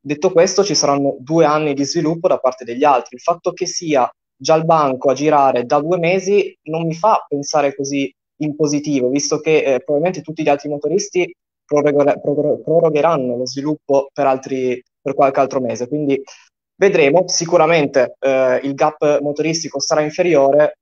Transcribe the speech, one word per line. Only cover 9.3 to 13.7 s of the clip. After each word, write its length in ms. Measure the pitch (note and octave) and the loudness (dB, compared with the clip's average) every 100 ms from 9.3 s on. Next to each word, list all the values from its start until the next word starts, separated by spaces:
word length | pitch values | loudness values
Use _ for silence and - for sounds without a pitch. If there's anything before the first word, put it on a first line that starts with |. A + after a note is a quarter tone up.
| D3+ | -4
che, 200 | D#3 D#3 | 0 2
eh, 160 | C3+ B2+ | 2 -2
probabilmente 420 | - D3 E3+ F#3 | 0 -2 0 -4
tutti 220 | - D#3+ | -10 -4
gli 60 | D3+ | 0
altri 200 | C#3+ D3 | 0 -2
motoristi 640 | D3 D3 F3+ - F#4 - - _ _ | -6 -2 -2 -2 -4 -4 -8 _ _
proroghe-, 540 | _ D3 D3 C#3+ C#3+ - | _ 0 2 2 2 0
proroghe-, 400 | - D3 D3 A#2 | -2 -2 -2 -2
prorogheranno 760 | - D#3+ E3+ D3+ D#3 D#3+ B2+ A#2+ | 0 2 2 2 0 0 -2 -4
lo 100 | B2+ | -6
sviluppo 640 | C3 C#3+ | -6 -6